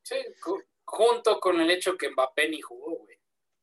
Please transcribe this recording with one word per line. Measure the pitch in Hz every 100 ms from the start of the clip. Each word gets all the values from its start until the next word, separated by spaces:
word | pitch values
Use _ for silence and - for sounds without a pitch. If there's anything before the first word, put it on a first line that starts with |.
Sí, | - - 453 -
ju-, | - 381 - _ -
junto | - 233 233 226 202
con | 190 170
el | 165
hecho | 180 185 180
que | 143
Mbappé | 135 131 - 156
ni | 156
jugó, | - 123 151 165
güey. | - _ _ _ _ _